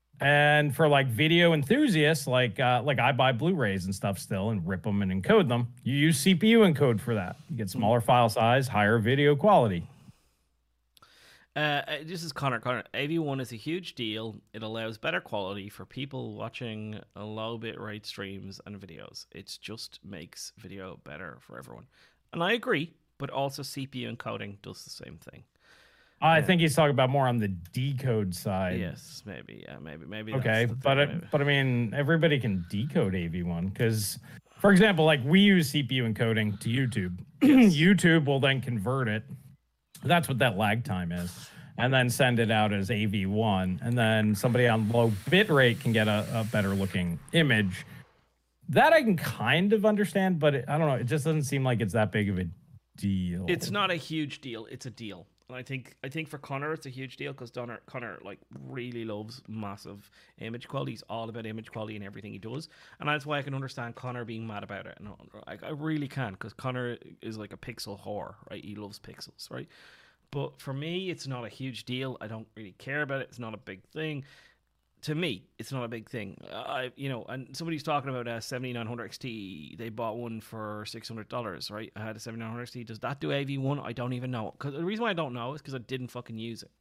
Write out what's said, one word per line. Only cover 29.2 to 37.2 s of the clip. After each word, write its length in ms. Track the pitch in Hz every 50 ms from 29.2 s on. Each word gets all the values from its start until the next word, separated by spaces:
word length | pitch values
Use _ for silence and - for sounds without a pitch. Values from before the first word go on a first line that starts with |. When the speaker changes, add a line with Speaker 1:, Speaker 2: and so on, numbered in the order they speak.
| -
Speaker 2:
maybe, 380 | 107 92 62 53 52 55 53 50 -
yeah, 120 | - -
maybe, 260 | - 78 76 80 80
maybe 260 | 71 98 107 110 110
that's 140 | 110 135 127
Speaker 1:
Okay, 200 | 120 110 110 120
Speaker 2:
the 100 | 120 110
Speaker 1:
but 220 | 123 - 139 139 135
Speaker 2:
thing, 120 | 147 143
Speaker 1:
it, 40 | -
Speaker 2:
maybe. 140 | - - -
Speaker 1:
but 100 | - 151
I 20 | 139
mean, 500 | 143 143 139 135 131 123 120 120 107 98
everybody 460 | 139 143 131 165 160 151 165 151 131
can 260 | 117 120 98 92 85 -
decode 460 | - 101 117 147 139 - 123 95 92
A 120 | 92 85 85
V 160 | 80 90 87
one 260 | 87 85 82 85 98
'cause, 480 | 98 - 123 113 113 107 101 95 - - - - - - - _ _ -
for 140 | - 202
example, 340 | 202 175 214 214 196 160 160
like, 160 | 156 156 139 117
we 160 | 135 165 190
use 300 | 202 208 196 180 156 -
C 140 | - 151 135
P 120 | 113 135
U 80 | 131 120
encoding 560 | 113 107 - 120 113 113 110 107 107 98 101
to 100 | - -
YouTube. 480 | 113 131 135 120 107 - 95 90 90 95